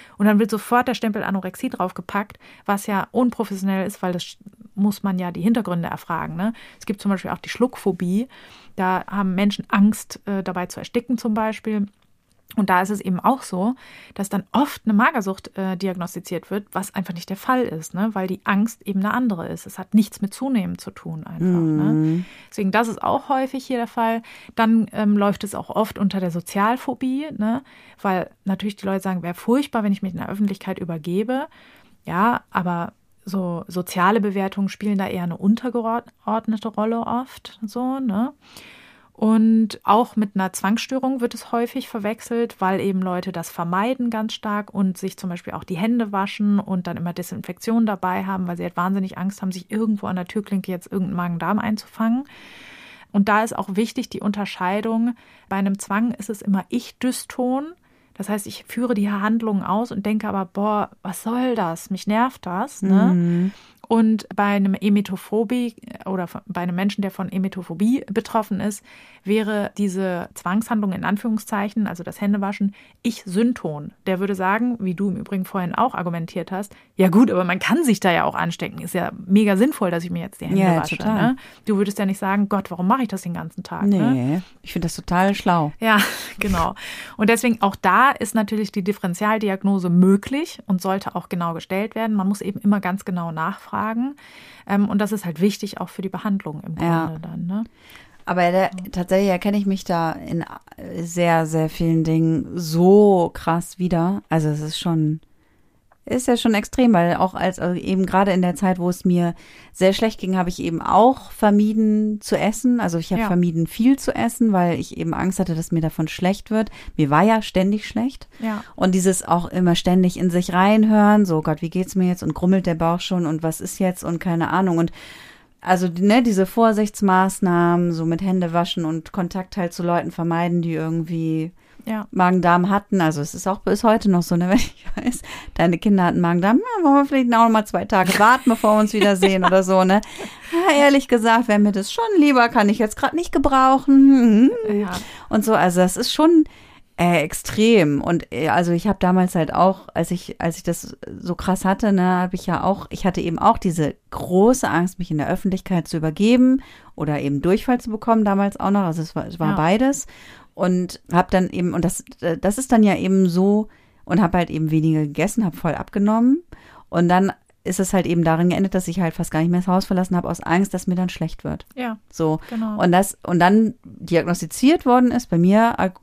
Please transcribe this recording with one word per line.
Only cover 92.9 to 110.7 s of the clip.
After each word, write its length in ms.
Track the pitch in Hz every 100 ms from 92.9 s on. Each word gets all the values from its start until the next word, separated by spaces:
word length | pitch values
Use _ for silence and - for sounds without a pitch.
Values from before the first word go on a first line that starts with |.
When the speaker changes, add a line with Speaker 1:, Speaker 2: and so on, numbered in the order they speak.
| 196
Speaker 1:
genau 280 | - 175 170
nachfragen. 840 | 160 160 196 - 202 208 226 262 285 - - - - -
Ähm, 220 | 202 202
und 100 | 196
das 140 | 208
ist 120 | 208
halt 160 | 175 156
wichtig 380 | 202 196 196 -
auch 80 | 180
für 140 | -
die 60 | 190
Behandlung 540 | 180 214 196 156 151 -
im 100 | 160
Speaker 2:
Ja. 260 | 170 165 160
Speaker 1:
Grunde 140 | 160
dann, 260 | 165 165 170
ne? 180 | 202 226 _ - - - -
Speaker 2:
Aber 180 | - 180 175
da, 100 | 185
Speaker 1:
Ja. 40 | 190 185 180
Speaker 2:
tatsächlich 380 | 180 180 190 202
erkenne 260 | 180 202 208
ich 80 | 196
mich 180 | 190
da 280 | - 170 165
in, 300 | - - 165 - - - -
äh, 260 | - -
sehr, 440 | 170 175 170 165 160
sehr 240 | 160 156
vielen 320 | - 165 160
Dingen 420 | 160 160 160 160 - 175
so 720 | 165 165 180 202 208 185 170
krass 460 | - - 170 - -
wieder. 440 | 180 170 175 196 -
Also 200 | 160 151
es 120 | 151
ist 180 | 151 -
schon, 420 | 175 160 151 156 - _ _ _ _ _ _ _
ist 220 | - 247 254
ja 100 | 240
schon 160 | 233
extrem, 380 | 202 - - 240
weil 220 | 196 170 -
auch 180 | 185
als, 240 | - 185 185
also 200 | 175 180
eben 240 | - 190 180
gerade 260 | 190 202
in 80 | 185
der 120 | 180
Zeit, 240 | 180 190 180
wo 100 | 175
es 140 | 175 185
mir 280 | 175 175 170 - - -
sehr 200 | - 185
schlecht 260 | 196 220 -
ging, 160 | 185 185
habe 120 | 175
ich 80 | -
eben 180 | 170